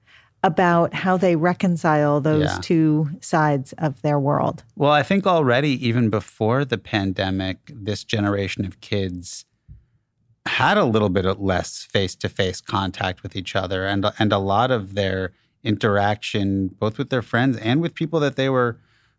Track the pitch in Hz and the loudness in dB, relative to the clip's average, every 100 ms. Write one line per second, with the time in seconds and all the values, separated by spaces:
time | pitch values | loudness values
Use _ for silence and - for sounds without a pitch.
0 | _ - _ _ 190 165 180 170 170 - | _ -20 _ _ 0 4 4 4 2 0
1 | 190 185 185 170 175 180 190 170 170 151 | 0 2 4 4 2 2 0 0 2 4
2 | 147 147 147 156 151 - - 170 160 151 | 4 2 2 2 2 -2 0 2 4 2
3 | 151 160 - 165 151 143 131 - 156 - | 0 -4 -2 2 2 0 -4 -4 -4 -2
4 | 147 147 139 147 135 - - - 147 147 | 0 0 2 0 0 -4 -10 -2 2 4
5 | 139 196 190 170 135 120 147 127 123 117 | 2 0 2 2 4 2 2 0 0 2
6 | 117 104 - - 110 127 139 110 - 107 | 2 0 -4 -2 0 0 0 -4 -2 -2
7 | 98 92 95 95 92 92 - 117 101 104 | -2 -2 -2 -2 -4 -6 -12 -10 -6 -6
8 | - 107 101 101 98 - 98 - - 104 | -4 -2 0 0 -2 -4 -8 -10 -6 -4
9 | 95 90 87 - - _ - - _ _ | -4 -6 -12 -14 -16 _ -20 -20 _ _
10 | _ _ _ _ - - 135 202 151 110 | _ _ _ _ -6 0 2 2 2 2
11 | 104 92 92 98 95 90 - - - 107 | 2 0 0 -2 0 -2 -2 -10 -6 -4
12 | 92 - - - 95 - - 101 95 - | -4 -4 -6 -4 -4 -4 -6 -4 -4 -4
13 | 95 90 - 101 90 98 92 95 98 101 | -6 -6 -10 -10 -6 -4 -4 -4 -2 -2
14 | 104 - 110 101 98 101 127 123 95 101 | -2 0 0 0 2 2 2 0 -4 -4
15 | 98 95 92 - _ _ 113 104 113 101 | -2 -2 -6 -10 _ _ -4 0 2 2
16 | 101 107 - 107 98 98 92 - 107 110 | 2 0 -4 -4 -2 -2 -4 -2 -4 -4
17 | 135 127 110 117 131 113 110 139 170 - | -4 -4 -2 0 0 0 0 0 -2 -4
18 | 160 165 143 127 135 131 120 113 _ _ | -4 0 0 0 0 2 0 -2 _ _
19 | _ | _